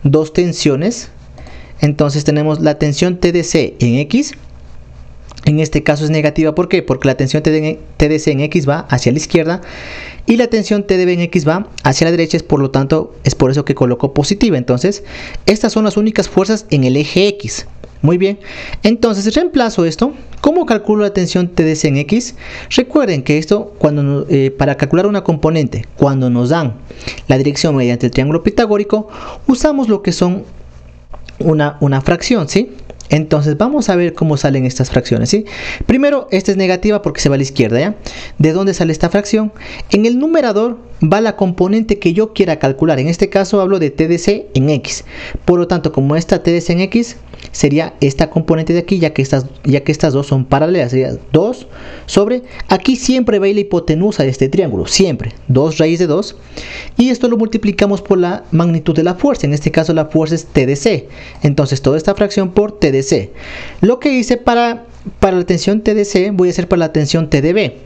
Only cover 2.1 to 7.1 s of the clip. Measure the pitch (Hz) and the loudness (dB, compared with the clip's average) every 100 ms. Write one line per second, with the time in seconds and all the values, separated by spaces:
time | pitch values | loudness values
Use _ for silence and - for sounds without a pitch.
2.1 | 147 147 147 151 156 156 147 151 143 180 | -2 0 0 0 2 0 2 -2 2 0
3.1 | 180 175 170 165 156 117 - 120 123 151 | 2 0 0 0 0 0 0 0 2 0
4.1 | 240 294 - - - - - - - - | 0 -2 -8 -20 -20 -18 -18 -18 -20 -20
5.1 | - - - - 151 156 156 151 147 151 | -20 -20 -2 2 2 2 0 0 0 0
6.1 | 156 147 147 156 156 180 185 - 131 135 | 2 2 2 0 0 0 0 0 0 0